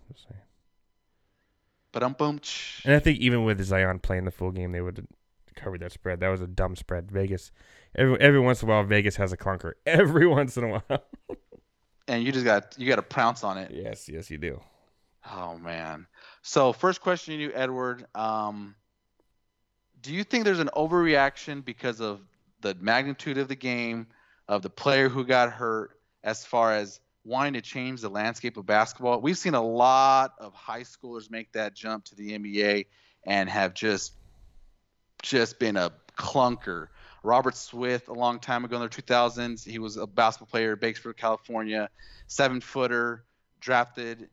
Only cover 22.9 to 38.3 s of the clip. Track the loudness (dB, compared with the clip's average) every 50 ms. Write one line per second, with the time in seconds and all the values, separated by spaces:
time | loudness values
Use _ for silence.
22.9 | 2 2 0 -2 -6 -8 -8 -6 -4 -4 -4 -4 -6 -6 -6 -4 -4 -4 -4 -4
23.9 | -6 -8 -10 -12 _ _ _ _ _ _ _ -4 -2 -2 -2 -6 -10 -4 0 2
24.9 | 4 4 4 4 2 0 0 2 4 4 4 4 0 -2 -4 -4 -4 -4 -6 -8
25.9 | _ _ _ _ _ _ -6 -6 -6 -6 -6 -2 2 2 4 4 2 0 -2 -6
26.9 | -10 -18 _ _ _ _ _ -6 -2 -2 -2 -2 -2 -6 -8 -10 -10 -8 -8 -8
27.9 | -8 -8 -10 -8 -4 -4 -4 -4 -4 -6 -8 -8 -8 -8 -2 2 4 4 4 2
28.9 | 0 -2 0 0 2 2 2 0 -2 -2 0 0 0 0 0 0 2 4 6 6
29.9 | 8 8 8 6 6 6 4 2 -2 -10 -20 -20 -20 -16 -12 -12 -10 -10 -12 -16
30.9 | -20 _ -16 -14 -14 -14 -14 -12 -12 -12 -12 -8 -6 -4 -4 -4 -6 -8 -8 -8
31.9 | -8 -8 -10 -14 -18 -14 -12 -10 -8 -8 -8 -4 -2 2 2 2 2 2 -2 -6
32.9 | _ _ _ _ _ _ _ -2 0 0 0 0 0 0 0 0 -2 -2 -2 0
33.9 | 0 0 -2 -8 -14 -18 -20 -20 _ _ -20 -20 -20 -20 -20 -20 _ _ _ _
34.9 | _ _ _ _ _ -14 -6 0 2 2 2 0 0 -2 -2 0 2 0 0 -2
35.9 | -2 _ _ -16 _ -10 -8 -2 2 2 2 2 0 -2 -6 -10 -10 -10 -12 -14
36.9 | -18 -20 -20 -20 -20 -6 0 2 4 4 4 2 -2 -4 -8 -14 -10 -6 -2 -2
37.9 | -2 -2 -4 -8 -4 -2 0 0